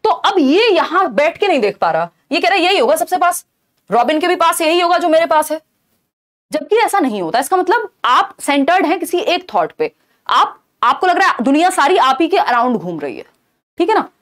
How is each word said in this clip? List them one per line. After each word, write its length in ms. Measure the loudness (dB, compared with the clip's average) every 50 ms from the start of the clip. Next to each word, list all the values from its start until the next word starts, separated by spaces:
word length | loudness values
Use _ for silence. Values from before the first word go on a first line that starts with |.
| 0
तो 60 | 0
अब 260 | -2 0 0 0 2 2
ये 300 | 2 4 4 4 4 4
यहाँ 400 | 2 2 0 0 0 0 0 0
बैठ 260 | 0 0 0 0 0
के 100 | -2 0
नहीं 120 | 0 0 0
देख 160 | 0 -2 -2
पा 120 | _ -2 -2
रहा, 180 | 0 -2 -4 -4 _ _ _ _
ये 80 | -4 -2
कह 80 | 0
रहा 100 | 0 2
है 60 | 2 2
यही 140 | 2 2
होगा 180 | 2 2 2 2
सबसे 220 | 0 0 -2 -2
पास, 280 | 0 0 0 0 -4 -10 _ _ _ _ _ _ _ _ _
रॉबिन 300 | 0 0 2 2 0 0
के 80 | 0
भी 80 | 0 0
पास 260 | 2 0 0 0 0
यही 180 | 0 0 2 2
होगा 180 | 2 2 0
जो 120 | 0 2 2
मेरे 160 | 2 2 2
पास 260 | 2 0 0 0 -2
है, 80 | -6 -10 _ _ _ _ _ _ _ _ _ _ _ _ _ _ _ _ _ _
जबकि 240 | -8 -8 -4 0 0
ऐसा 220 | 0 0 2 0 0
नहीं 220 | 0 0 -2 -4
होता। 180 | -4 -2 -2 -2
इसका 180 | -2 0 -2
मतलब 320 | -2 0 0 0 0 -2 -6 _ _ -2
आप 280 | 0 2 2 0 -2 -8 -10
सेंटर्ड 440 | -4 -2 0 0 2 2 2 2 2
हैं 140 | 0 -2 -4
किसी 200 | -4 -4 -4 -4
एक 280 | -2 -2 -4 -4 -6 -4 -2
थॉट 180 | -2 -2 -2
पे, 200 | -4 -6 -6 -6 _ _ _ _ _ _ _
आप, 320 | -2 0 0 0 0 -4 _ _ _ _ _ 0
आपको 240 | 0 0 0 0
लग 100 | 0 0
रहा 120 | 2 0 0
है 140 | 0 0 0
दुनिया 260 | 0 2 2 2 0
सारी 260 | 0 0 2 2 2 2
आप 180 | 2 2 2 0
ही 60 | 0
के 100 | 0 0
अराउंड 400 | -2 0 0 0 0 0 0 -2
घूम 220 | -4 -6 -8 -10 -8
रही 180 | -10 -10 -10
है, 80 | -12 -16 _ _ _ _ _ _ _ _ _ _ -4
ठीक 100 | -2 0
है 60 | 0
ना। 140 | -2 -2 -4 _ _